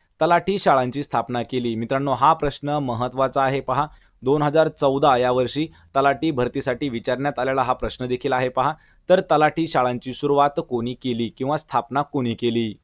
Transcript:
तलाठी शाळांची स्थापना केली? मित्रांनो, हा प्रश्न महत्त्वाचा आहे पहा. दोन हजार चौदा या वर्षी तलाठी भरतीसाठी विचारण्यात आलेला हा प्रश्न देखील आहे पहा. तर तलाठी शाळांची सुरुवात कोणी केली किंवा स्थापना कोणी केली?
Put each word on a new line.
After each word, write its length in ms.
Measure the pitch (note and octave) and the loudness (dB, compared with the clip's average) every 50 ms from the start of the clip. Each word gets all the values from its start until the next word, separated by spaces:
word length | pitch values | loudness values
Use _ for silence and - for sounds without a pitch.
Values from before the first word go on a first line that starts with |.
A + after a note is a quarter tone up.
| _ _ _ - | _ _ _ -2
तलाठी 380 | D#3 E3 E3+ E3+ E3+ - G3 G3 | 0 2 2 2 2 0 -2 0
शाळांची 440 | - F#3 D3 C3 B2+ B2 A#2+ C#3+ C#3+ | 2 2 2 2 2 -2 -4 -6 -6
स्थापना 400 | - - A#2+ A2+ - B2 A#2+ A#2 | -4 -2 -4 -2 -2 -4 -6 -4
केली? 320 | - C3 B2+ A#2+ A#2+ A2+ | -4 -4 -4 -2 -2 -4
मित्रांनो, 380 | A2+ A#2 A2+ C#3 C3+ C#3 C#3+ C3 | -4 -4 -2 -2 -2 0 -2 0
हा 200 | A#2 C3+ D3+ D#3+ | 4 4 4 4
प्रश्न 360 | D#3+ D3+ C#3+ - - - C#3+ | 4 0 -4 -4 -4 -6 -4
महत्त्वाचा 760 | D3 D3+ C#3+ B2+ A#2 A2+ B2 B2 B2+ C3 C3+ C3 C3 C#3+ C3+ | -4 -2 -2 -2 -2 -2 -4 -4 -2 0 -2 0 2 0 0
आहे 160 | C3 C#3 C#3 | 0 0 -2
पहा. 280 | C3 - B2+ C3 D3+ D3+ - _ _ _ _ - | -2 -2 -2 -2 -2 -4 -6 _ _ _ _ -6
दोन 200 | - B2+ C#3+ D3+ | -2 0 2 2
हजार 260 | D3 D3 C#3 D#3+ D#3 | 2 2 4 4 2
चौदा 500 | D#3+ D#3 - D3 C#3 C3+ C#3 D3 D3 B2+ | 2 0 0 2 2 2 4 4 4 4
या 140 | B2 B2 B2 | 4 4 2
वर्षी 360 | B2+ B2+ B2+ A#2 - C#3 D#3+ D#3+ - - _ _ - | 2 2 0 0 -2 -4 -4 -4 -6 -18 _ _ -2
तलाठी 360 | C3+ C3+ C#3 C#3 - D#3+ D#3+ | 2 2 2 2 2 0 -2
भरतीसाठी 580 | D#3 B2 B2 A#2+ - C#3 B2+ C3+ B2 A#2+ D3+ C#3+ | 0 0 -2 -2 -2 -4 -4 -4 -4 -2 -4 -6
विचारण्यात 500 | A2+ A2+ - - B2+ B2 C#3+ C#3+ C#3+ - | -6 -4 -2 -2 -2 -2 -2 -4 -2 -2
आलेला 240 | B2+ C3 C3+ C3+ B2+ | -2 0 0 0 0
हा 100 | A#2+ B2+ | 0 -2
प्रश्न 320 | - A#2+ A2 - - B2+ | -2 -4 -8 -6 -6 -4
देखील 280 | B2 B2+ B2+ - C#3 C3 | -4 -4 -2 -2 -2 0
आहे 160 | B2+ C3 B2+ | 0 0 -2
पहा. 240 | B2+ C3 B2+ C#3+ D#3 - _ _ _ _ _ - | -2 0 -2 -2 -2 -6 _ _ _ _ _ 2
तर 120 | F3+ F#3 | 2 2
तलाठी 460 | F#3 - D#3 D3+ D3+ D3+ - - E3 | 4 2 2 4 2 2 2 0 -4
शाळांची 460 | D#3 - C#3 B2+ B2+ B2 A#2+ - C3 B2 | 0 0 2 2 2 0 -4 -6 -10 -8
सुरुवात 460 | - - C#3+ C#3+ C#3+ C#3+ C#3+ - - - - | -4 0 2 4 4 4 2 2 -4 -6 -4
कोणी 240 | B2+ A#2 A#2 B2 B2+ | -4 -4 -4 -4 -6
केली 360 | - - C3 A#2+ A2+ A#2 G#2+ | -6 -4 -4 -2 -2 -2 -4
किंवा 280 | - - B2+ C3+ D3+ | -4 -6 -4 -4 -4
स्थापना 440 | D3+ - - - B2 A#2 - B2+ C#3 | -4 -4 -2 -2 -2 -2 -2 -2 -4
कोणी 320 | D3 - - C#3+ B2 A#2 A2+ | -4 -2 -4 -4 -2 -2 -2
केली? 460 | - A#2+ A#2 A2+ A#2 A#2 A2 G2+ - | -2 -2 0 0 0 -2 -2 -6 -10